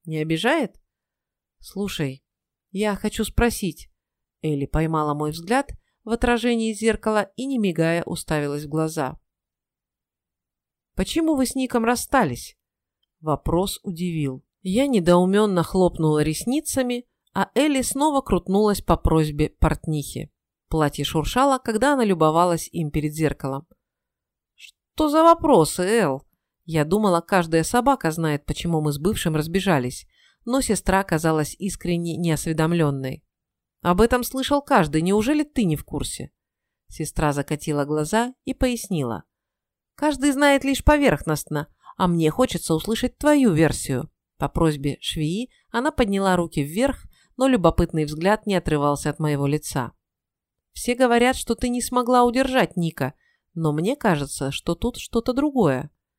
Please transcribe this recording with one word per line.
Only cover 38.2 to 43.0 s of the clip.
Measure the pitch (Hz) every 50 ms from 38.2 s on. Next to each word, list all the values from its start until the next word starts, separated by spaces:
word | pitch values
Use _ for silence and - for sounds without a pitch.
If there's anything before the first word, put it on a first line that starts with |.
| 240 247 254 _ -
и | 262 262
пояснила. | - 269 254 247 233 - - 190 160 135 120 110 85 - _ _ _ _ _ _ _ _ _ _ _ _ _ _
«Каждый | - 294 302 285 262 262 294
знает | 269 269 294 285 285 269 269
лишь | 269 269 - -
поверхностно, | - 302 294 285 240 160 143 - 165 156 143 - - 151 147 151 - _ _ _ - - -
а | 185 175
мне | 170 165 160 151
хочется | - - 254 247 - 170 - - -
услышать | - - - 226 -